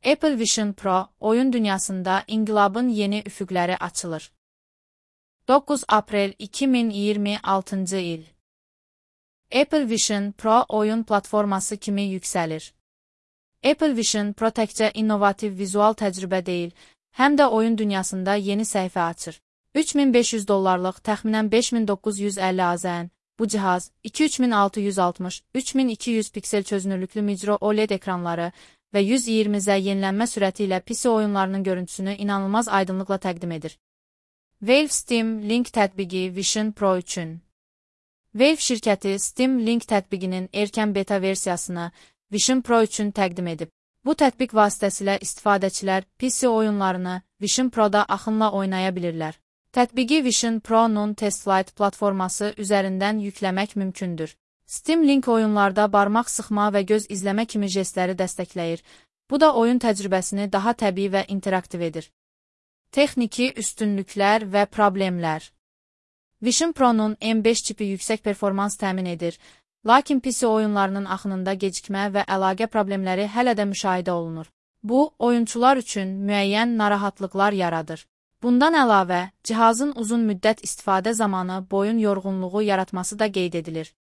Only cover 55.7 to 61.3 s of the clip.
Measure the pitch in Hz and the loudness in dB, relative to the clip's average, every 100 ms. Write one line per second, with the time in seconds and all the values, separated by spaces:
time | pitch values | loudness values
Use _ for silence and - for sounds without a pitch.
55.7 | 190 208 202 202 214 240 - 214 208 208 | 4 2 4 4 2 0 -6 -4 0 2
56.7 | 202 190 214 208 202 196 196 226 214 202 | 0 2 0 0 -6 -2 -2 -2 -2 -2
57.7 | 190 185 - 180 185 185 - 180 185 165 | -2 -4 -2 -2 -2 -4 -4 -8 -6 -4
58.7 | 170 _ - _ _ _ 277 311 254 233 | -6 _ -20 _ _ _ 4 6 6 4
59.7 | 247 233 202 196 185 180 196 202 196 208 | 4 2 0 0 -2 -2 -4 -2 0 0
60.7 | 233 208 185 196 196 190 | 0 -2 0 0 -2 -2